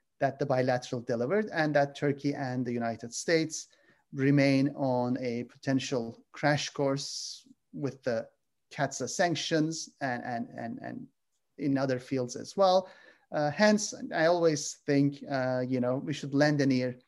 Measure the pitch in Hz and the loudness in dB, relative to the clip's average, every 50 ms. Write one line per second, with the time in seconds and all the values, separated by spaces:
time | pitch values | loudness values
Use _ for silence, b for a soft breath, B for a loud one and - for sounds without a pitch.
0 | _ _ _ _ 139 135 131 - 147 143 127 131 131 127 123 123 - - 131 120 | _ _ _ _ 0 0 0 -2 -2 0 2 2 2 2 0 0 -2 -4 -6 -6
1 | 117 - 120 117 120 135 185 214 220 208 - 165 156 151 147 143 143 143 143 - | -4 -4 -2 -2 0 0 0 0 0 -2 -2 0 0 2 4 2 2 2 0 -2
2 | 147 143 143 139 143 143 139 135 135 127 127 127 123 123 120 120 117 117 113 - | -2 -2 -2 0 -2 -4 -4 -4 -4 -4 -4 -4 -4 -4 -4 -2 -2 -4 -4 -6
3 | - 117 - - - - 170 160 160 160 - - - b b b b b b b | -8 -10 -10 -6 0 2 2 2 2 0 -6 -10 -12 b b b b b b b
4 | b b - 139 131 139 143 143 139 139 135 135 135 143 - - 143 131 127 123 | b b -4 0 2 4 6 6 6 6 4 4 2 0 0 -2 -2 0 0 0
5 | 123 123 127 - 131 123 117 120 120 - - - - 139 135 131 131 - 143 120 | 0 0 -2 -2 -2 -4 -4 -4 -6 -8 -12 -8 -4 -2 0 0 -2 -2 -4 -4
6 | 117 113 - - _ _ - - - 147 151 143 - - - - 139 139 135 147 | -4 -6 -10 -14 _ _ -8 -2 0 2 2 2 -2 -4 -4 -2 -2 0 -2 -2
7 | 147 - - - - - - - - - - _ _ _ - 160 147 127 131 - | -4 -8 -10 -10 -10 -12 -14 -16 -18 -20 -20 _ _ _ -10 -6 -6 -6 -6 -6
8 | - 127 113 113 - - _ _ _ _ _ _ _ _ - - 143 - - - | -4 -2 -2 -2 -4 -6 _ _ _ _ _ _ _ _ -4 -4 -2 -2 -2 -4
9 | 131 120 - - 180 175 160 - - - 165 156 156 160 160 - - - - _ | -8 -4 0 0 0 2 0 -2 -2 0 0 0 0 0 -2 -6 -10 -14 -10 _
10 | 139 131 123 120 - 123 120 117 120 - 123 123 120 117 - - - 120 - - | -6 -4 -4 -6 -6 -6 -6 -6 -8 -8 -10 -10 -10 -10 -10 -10 -10 -12 -12 -12
11 | - - _ _ _ _ _ _ _ _ _ - - 143 135 131 139 135 131 123 | -14 -16 _ _ _ _ _ _ _ _ _ -4 -2 0 0 2 2 0 0 -2
12 | - - 135 131 123 120 - 110 113 - - 190 196 185 185 190 185 B B B | -2 -4 -4 -2 -2 -4 -6 -10 -12 -6 2 4 6 6 6 4 2 B B B
13 | B B B B B B - 156 147 147 147 - 214 214 214 208 - - - - | B B B B B B -4 -2 -2 0 2 4 6 6 6 4 2 -4 -8 -10
14 | - - - 165 160 165 180 175 170 165 151 147 - - - - _ - 143 139 | -10 -6 0 2 4 4 4 6 4 4 4 2 -2 -6 -10 -6 _ 2 4 4
15 | 143 143 143 - - 139 139 135 127 127 127 127 127 127 131 123 120 123 127 139 | 4 4 2 -2 -6 -6 -4 -2 -2 -2 -2 -2 -2 -2 -2 0 0 0 -2 -2
16 | 151 165 143 - - 135 135 139 151 151 151 143 139 139 131 127 127 127 127 - | -4 -6 -6 -6 -6 -2 2 4 4 4 4 4 4 4 2 2 0 -2 -4 -8
17 | _ | _